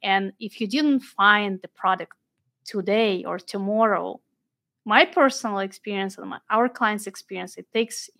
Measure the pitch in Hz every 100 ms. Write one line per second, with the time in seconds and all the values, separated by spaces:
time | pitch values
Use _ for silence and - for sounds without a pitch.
0 | 202 196 196 - 220 - 214 269 302 269
1 | - - 202 208 202 190 - - 190 180
2 | 170 _ _ _ _ _ - 208 185 214
3 | 220 185 170 175 - 202 196 214 226 185
4 | 180 - _ _ _ _ _ _ 220 220
5 | 359 359 269 - 226 196 190 - - 202
6 | 190 - 92 - - 220 247 247 220 208
7 | 208 - - 190 180 - - 226 226 -
8 | - -